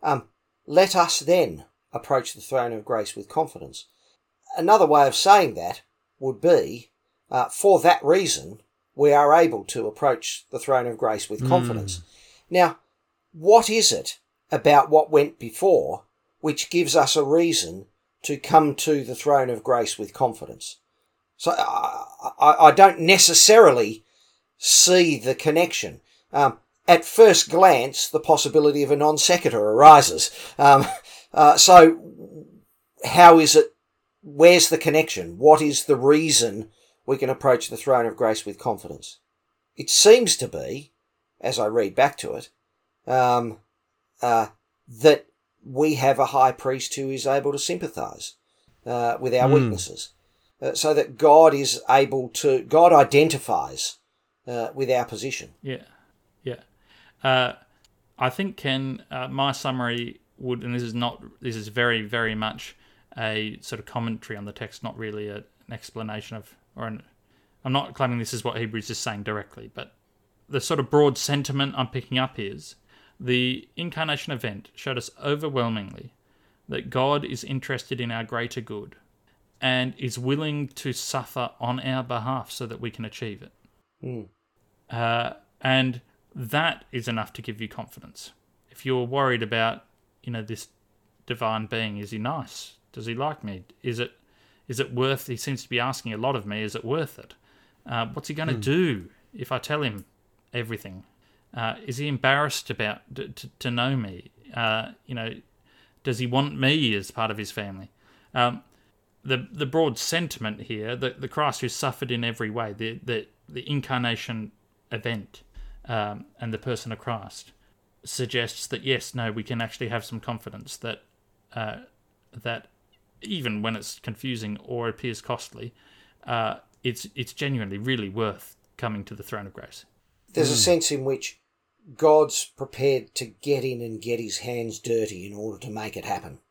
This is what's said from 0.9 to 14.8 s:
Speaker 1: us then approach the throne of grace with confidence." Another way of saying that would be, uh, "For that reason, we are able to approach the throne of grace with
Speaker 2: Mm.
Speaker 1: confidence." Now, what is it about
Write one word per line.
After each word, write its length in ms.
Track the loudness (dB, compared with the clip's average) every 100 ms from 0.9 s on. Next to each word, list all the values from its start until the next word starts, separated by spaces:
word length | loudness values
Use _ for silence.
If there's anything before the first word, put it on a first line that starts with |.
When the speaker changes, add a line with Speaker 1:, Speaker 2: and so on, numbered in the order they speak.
| 2
Speaker 1:
us 240 | 0 0
then 460 | 0 2 0 -4 -18 _ _
approach 400 | -16 -4 -4 -4
the 80 | -16
throne 320 | -6 -4 -4
of 120 | -8 -6
grace 300 | -6 -6 -12
with 140 | -10
confidence." 560 | -6 -6 -8 -18 -20 -20 _ _ _ _ _ _ -6
Another 280 | 2 4 6
way 200 | 4 4
of 80 | 2
saying 380 | 6 6 6 -4
that 260 | -10 -10 _ _ _ _
would 220 | -10 -2
be, 480 | 2 2 2 -10 -18 _ _ _ _
uh, 160 | -4 -4
"For 300 | 0 2 4
that 220 | 4 2
reason, 580 | 2 2 2 -6 -8 -20 _ _ _ 0
we 180 | 4
are 180 | 4 6
able 300 | 6 4 0 -8
to 200 | -8 -8
approach 600 | -2 -2 -2 -6 -12 _
the 100 | -14
throne 280 | -2 -2 -2
of 100 | -4
grace 320 | -4 -4 -8
with 120 | -6
Speaker 2:
Mm. 60 | 0
Speaker 1:
confidence." 520 | 0 0 -6 -8 -10 -14 _ _ _ _
Now, 300 | 2 2 0 _ _ _ _ _
what 380 | -6 6 6 6
is 240 | 0 2
it 260 | 0 -6 -14 _ _ _
about 380 | 0 6 6